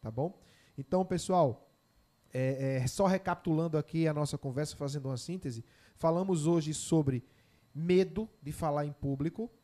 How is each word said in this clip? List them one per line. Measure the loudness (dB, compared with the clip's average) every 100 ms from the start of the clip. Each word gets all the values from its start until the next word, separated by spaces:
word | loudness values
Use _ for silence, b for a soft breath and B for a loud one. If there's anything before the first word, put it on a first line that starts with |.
tá | -8
bom? | -4 -6 -6 b b b -14
Então, | -2 0 2
pessoal, | -2 2 4 4 2 _ _ _ _ _ _ _
é, | -2 -2 0 -2 0
é, | -2
só | 2 2
recapitulando | 2 0 -4 0 0 2 0
aqui | 0 0 0
a |
nossa | 0 -2 -4
conversa, | -6 -4 -4 -4
fazendo | -6 -4 -6
uma | -6
síntese, | -6 -8 -6 -8 -12 b b _
falamos | 2 2 2 2 4
hoje | 2 2
sobre | -6 2 2 4 0 -4 b b b b
medo | -8 4 4 4 0 -6 _
de | -12
falar | -4 -2 0 -2
em |
público | -4 -4 -2 -2 -4 -10 _